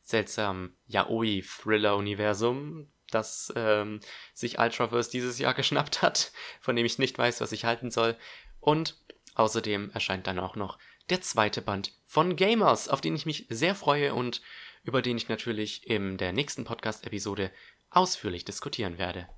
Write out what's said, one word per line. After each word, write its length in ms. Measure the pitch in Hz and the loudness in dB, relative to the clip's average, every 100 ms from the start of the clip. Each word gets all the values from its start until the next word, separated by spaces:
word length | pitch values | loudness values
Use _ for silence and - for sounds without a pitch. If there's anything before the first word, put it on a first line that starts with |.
seltsamen 720 | - 113 101 - 104 92 90 _ - | 0 0 0 -2 -2 -2 -8 _ -2
Yaoi-Thriller-Universum, 2000 | 104 - 113 113 98 - - 107 107 104 101 101 101 104 101 117 131 147 160 147 _ - | 0 2 2 2 0 -4 -8 2 4 4 2 0 0 0 2 0 0 -6 -12 -16 _ -2
das, 420 | 113 110 - - - | -2 -2 -6 -6 0
ähm, 440 | 110 104 104 107 - - - | 4 2 2 -6 -12 -18 -16
sich 260 | - 120 - | -8 -6 0
Ultraverse 520 | 113 - 117 120 117 | 0 2 0 0 0
dieses 280 | 127 123 120 | -2 -4 0
Jahr 160 | 131 | 0
<laughs> 0 | |
geschnappt 480 | 131 131 143 143 - | 0 2 0 0 2
hat, 300 | - - - - - - | 2 2 -4 -6 -16 -6
von 160 | - 120 | 0 2
dem 100 | 117 | 2
ich 120 | - | 2
nicht 200 | 131 - | 0 2
weiß, 220 | 120 117 | 0 2
was 120 | 117 | -4
ich 120 | 110 | -2
halten 260 | 117 117 123 | -2 -2 -2
soll. 260 | 117 113 113 - - - - | 2 2 0 -10 -18 -20 0
Und 360 | - 151 160 - _ - - | 2 2 0 -8 _ -20 -8
außerdem 560 | - 110 117 110 101 101 | 2 2 2 0 -2 -4
erscheint 340 | 107 - 95 92 | -6 -2 -2 -2
dann 120 | 92 | -2
auch 180 | 92 107 | -4 -4
noch 220 | 98 - - - - | -6 -8 -18 -20 -4
der 100 | 180 | -2
zweite 400 | - 123 104 - | 0 2 2 2
Band 320 | - 98 98 _ _ | -4 -4 -6 _ _
von 300 | - 175 165 | 2 2 4
Gamers, 520 | 190 233 175 117 - | 4 6 6 6 2
auf 120 | 139 | 0
den 140 | 160 | 0
ich 120 | 160 160 | -2 -4
mich 200 | 151 - | -6 -6
sehr 240 | 113 165 | 0 0
freue 400 | 196 - 143 143 | 2 2 2 2
und 280 | 135 123 113 - - - - | 0 -2 -6 -12 -18 -18 -12
über 180 | - 127 | 0 0
den 140 | 123 117 | 2 -2
ich 120 | - | -2
natürlich 600 | 113 120 107 107 - - | -4 -2 -2 -4 -6 -2
in 300 | 107 98 95 | 0 0 -2
der 140 | 92 | -2
nächsten 320 | 98 147 - | 0 -2 -6
Podcast-Episode 880 | 120 117 110 - - 104 104 98 95 - - _ _ | -6 -4 -4 -6 -8 -6 -4 -2 -4 -4 -20 _ _
ausführlich 540 | 180 185 - 101 87 | 4 4 0 -4 -4
diskutieren 540 | - - 139 - 98 85 | -8 -8 -8 -4 -6 -2
werde. 300 | 90 90 90 | -4 -4 -10